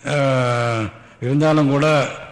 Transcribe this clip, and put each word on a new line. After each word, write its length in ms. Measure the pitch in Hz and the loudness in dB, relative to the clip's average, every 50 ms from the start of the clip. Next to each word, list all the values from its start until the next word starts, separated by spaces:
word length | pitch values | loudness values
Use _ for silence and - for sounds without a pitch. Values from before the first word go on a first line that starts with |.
| - | -8
அஹ், 840 | 160 147 143 139 135 131 127 123 123 120 120 120 117 113 113 107 98 - - - - - - | -4 -2 0 0 0 0 0 0 0 0 -2 -2 -2 -2 -4 -6 -8 -10 -14 -20 -20 -14 -8
இருந்தாலும் 480 | 123 127 139 147 156 156 156 156 147 135 | -4 -2 0 2 2 2 4 4 2 2
கூட 400 | 139 139 151 156 151 143 123 - - - - - | 2 2 2 2 2 2 0 -2 -6 -12 -16 -18